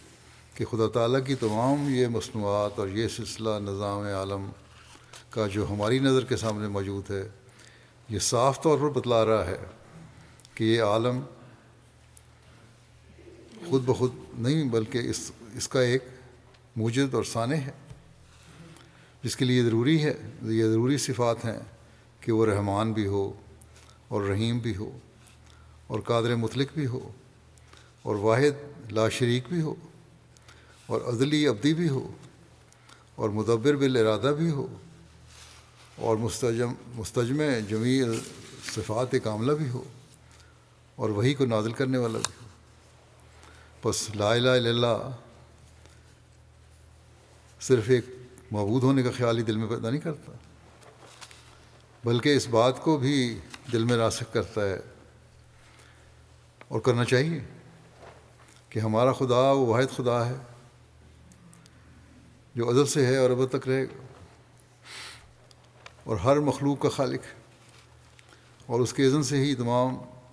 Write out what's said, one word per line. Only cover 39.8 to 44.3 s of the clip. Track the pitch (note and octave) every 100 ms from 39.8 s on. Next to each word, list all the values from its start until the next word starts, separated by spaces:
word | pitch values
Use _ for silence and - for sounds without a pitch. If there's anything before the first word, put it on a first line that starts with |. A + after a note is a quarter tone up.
| - - - - - - - - _ _ _ -
اور | A2
وحی | G#2 B2
کو | C#3+ C3
نازل | G#2+ A2 A2+
کرنے | C3 C3
والا | A#2 A2+
بھی | A2
ہو۔ | - - - - - - - - - - - - - - -
بس | A2+ F#2+ -
لا | G2+ G#2